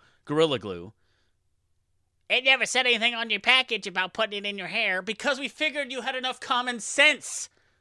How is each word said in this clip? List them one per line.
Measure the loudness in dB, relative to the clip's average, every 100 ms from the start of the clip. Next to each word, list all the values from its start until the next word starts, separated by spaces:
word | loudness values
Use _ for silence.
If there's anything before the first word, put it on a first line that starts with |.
| _ _
Gorilla | -2 4 4 2
Glue. | -4 -8 -12 -18 _ _ _ _ _ _ _ _ _ _ _ _ -2
"It | 2
never | 4 4 2
said | 2 2
anything | 2 0
on | -2 -4
your | 0
package | 4 4 2 -4 -4
about | -4 -2
putting | -2 -2 -4
it | -8
in | -8
your | -6
hair | -2 0 -2
because | -4 -4 -2 -2
we | -4
figured | -2 -2 -2 -4
you | -6
had | -6
enough | -4 -4 -4
common | -2 0 0 -4
sense. | -2 4 4 4 -4 -10 -10 _ _ _